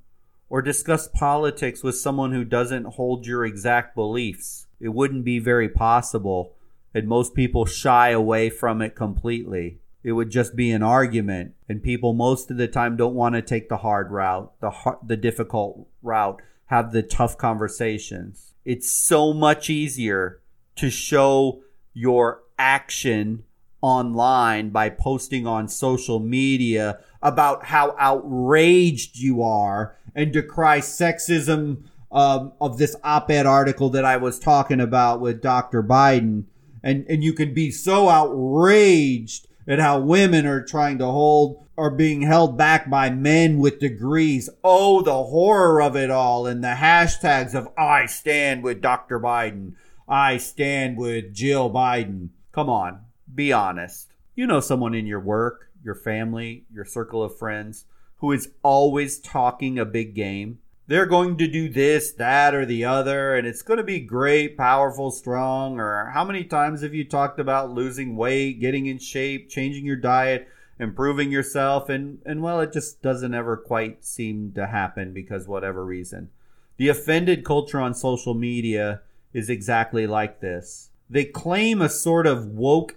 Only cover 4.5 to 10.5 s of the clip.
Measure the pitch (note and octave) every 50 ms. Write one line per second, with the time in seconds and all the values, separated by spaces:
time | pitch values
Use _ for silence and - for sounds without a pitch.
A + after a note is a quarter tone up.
4.5 | - - - - _ - A2+ A2+ A2 A#2+ C#3 C3+ C3+ C3 A#2+ B2 B2 A#2+ A2 B2
5.5 | A#2+ A#2+ A2+ G#2 - - A#2 A2+ A#2 A#2+ A#2+ - - A2+ F#2+ G2 F#2 F2+ F2 -
6.5 | - - - - - - _ _ - A2+ G#2+ G#2+ A#2 A#2+ B2 B2 - C3 B2+ A#2+
7.5 | - A#2+ A2+ - - - - C#3 B2 A#2+ B2 A#2+ A#2 A2+ A2 A2 A2+ A2+ A2+ A2+
8.5 | A2+ - - A#2 A2+ A2 A2 A2 - - A#2+ G#2 G2 - - A#2 A#2 A#2 A#2 -
9.5 | G2 F2+ E2+ F2 E2+ - - - - _ - A#2+ A#2 A2+ A#2 A2 G2+ B2+ A#2 -